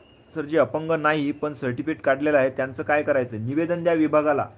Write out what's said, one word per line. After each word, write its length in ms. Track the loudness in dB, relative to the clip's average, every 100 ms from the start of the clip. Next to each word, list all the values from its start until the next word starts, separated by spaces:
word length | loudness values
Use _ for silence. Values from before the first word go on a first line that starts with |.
| -18 -20 -12
सर, 100 | -10
जे 140 | 0 2
अपंग 320 | 2 0 -2
नाही 420 | 0 2 0 -2
पण 200 | -4 -6
सर्टिफिकेट 480 | -4 -4 -4 -4 -2
काढलेलं 380 | 0 0 2 2
आहे 120 | 2
त्यांचं 320 | 0 -4 -4
काय 200 | -2 0
करायचं? 440 | 2 0 -2 -4 -4
निवेदन 360 | -2 -2 -2
द्या 120 | 0
विभागाला, 540 | 2 2 2 2 0 -2